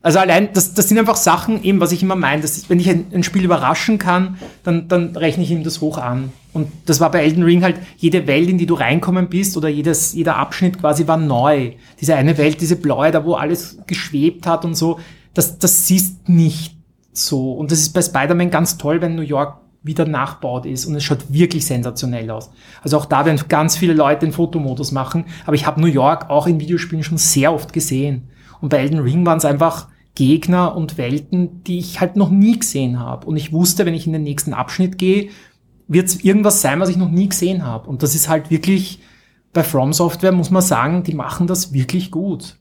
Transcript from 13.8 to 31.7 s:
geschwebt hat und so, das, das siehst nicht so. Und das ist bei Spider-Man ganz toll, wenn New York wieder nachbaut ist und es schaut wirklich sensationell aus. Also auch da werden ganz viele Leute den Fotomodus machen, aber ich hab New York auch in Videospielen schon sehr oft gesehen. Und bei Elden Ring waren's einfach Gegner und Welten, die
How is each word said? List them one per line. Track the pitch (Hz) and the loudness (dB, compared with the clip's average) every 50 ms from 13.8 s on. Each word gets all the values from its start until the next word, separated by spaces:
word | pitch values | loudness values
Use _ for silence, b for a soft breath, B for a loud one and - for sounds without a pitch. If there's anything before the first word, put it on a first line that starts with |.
| - - | -10 -8
geschwebt | 175 - - - 147 143 143 165 175 - - | -8 -8 -8 -6 -2 0 0 0 0 -2 -2
hat | 175 165 165 170 | -2 -2 -2 -2
und | 170 160 | -4 -2
so, | - 160 165 165 160 B B B B B B B | -2 -2 -2 -2 -4 B B B B B B B
das, | - 143 - - - | -2 -2 -2 -2 -2
das | - 175 127 - - | 0 2 2 2 2
siehst | - 180 190 185 - - - - - | 2 2 2 2 -2 -6 -10 0 2
nicht | 175 165 165 156 - - - - - - _ _ _ _ _ _ _ | 4 4 4 4 0 -2 -10 -12 -14 -20 _ _ _ _ _ _ _
so. | - - - 147 135 131 131 127 | -4 -4 -2 -2 -2 -2 -4 -4
Und | - 151 143 | -6 -2 -2
das | 165 156 | 0 0
ist | 156 - - | 0 0 0
bei | 180 | 0
Spider-Man | 175 175 - 135 135 147 170 170 175 175 | -2 0 0 0 2 2 2 2 2 0
ganz | 175 151 170 - - - | 2 0 0 0 -2 -4
toll, | - 147 156 170 170 | -2 -2 0 0 0
wenn | 170 165 | -2 -4
New | 165 156 | -4 -4
York | 139 147 135 143 143 - - _ _ _ _ _ | -2 -2 -2 -2 -4 -6 -16 _ _ _ _ _
wieder | 147 156 135 170 | -8 -2 -2 -2
nachbaut | 165 151 131 131 135 - - - 131 123 127 127 | 0 0 -2 -4 -4 -6 -8 -8 -6 -6 -6 -6
ist | 147 135 127 - | -6 -8 -6 -6
und | 175 151 | -4 -4
es | 147 147 | -4 -2
schaut | - 151 123 - - | -2 -2 -4 -4 -4
wirklich | 139 151 175 175 175 160 - | 2 2 2 2 2 -2 -4
sensationell | - 135 123 120 123 120 - - 127 123 117 113 110 | -2 -2 -2 -4 -4 -6 -6 -6 -6 -6 -6 -6 -8
aus. | 110 110 - - B B B B B B B | -10 -10 -12 -16 B B B B B B B
Also | 139 147 | 0 0
auch | 147 143 | 0 0
da | - - 135 147 | 2 0 2 4
werden | 165 156 139 - - | 4 2 0 0 0
ganz | - 151 156 160 - | 2 2 2 2 0
viele | - 160 170 165 | 2 2 2 4
Leute | 156 151 139 151 151 170 | 4 4 4 4 2 0
den | 160 139 | -2 0
Fotomodus | - 175 160 - 170 147 135 127 123 143 - 135 | 0 -2 -2 0 -4 -4 -4 -4 -4 -6 -4 -4
machen, | 135 131 - - 170 165 B B B B | -4 -4 -2 -4 -4 -4 B B B B
aber | - 151 | -2 0
ich | 143 143 | 0 0
hab | 156 147 | 0 0
New | 156 160 | 2 2
York | 170 147 135 127 143 165 160 - - | 2 4 4 4 4 2 0 -2 0
auch | 139 147 - | 0 0 2
in | 175 170 156 | 2 0 0
Videospielen | 147 156 175 165 - - 165 160 151 | 0 -2 -2 -2 -2 -4 -6 -6 -4
schon | - 165 151 | -4 -2 0
sehr | - - - 139 135 151 165 | 0 2 2 2 2 2 2
oft | 147 147 - - | 0 -4 -6 -6
gesehen. | 113 - - 131 131 139 143 139 123 123 B B B B B B B | -6 -4 -2 -2 -2 -2 -2 -4 -6 -8 B B B B B B B
Und | - 143 | -4 0
bei | 151 143 | 0 0
Elden | 131 143 156 160 | 0 0 0 0
Ring | 143 123 139 175 175 | 0 0 0 2 2
waren's | 170 165 160 160 | 2 2 2 2
einfach | 147 143 143 165 165 160 - - b b b b b b | 0 2 2 2 0 0 -4 -12 b b b b b b
Gegner | - 139 131 151 160 - - 180 180 180 170 - | 0 2 4 4 2 2 0 2 2 2 0 -2
und | 175 160 151 - - | -4 -6 -6 -6 -6
Welten, | 131 120 135 151 - - - 180 180 175 - - - | -4 -4 -4 -4 -4 -4 -2 -2 -2 -2 -4 -12 -8
die | - | -6